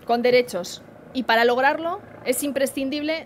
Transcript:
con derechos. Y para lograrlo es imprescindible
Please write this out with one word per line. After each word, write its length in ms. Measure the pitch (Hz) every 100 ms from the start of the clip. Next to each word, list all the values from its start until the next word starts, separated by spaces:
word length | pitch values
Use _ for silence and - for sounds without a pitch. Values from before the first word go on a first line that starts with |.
| -
con 160 | 240
derechos. 600 | 240 247 247 185 180 - - - -
Y 100 | 262
para 220 | 233 226 240
lograrlo 540 | 247 269 302 330 392 - - -
es 180 | 262
imprescindible 840 | 285 269 269 277 269 294 302 320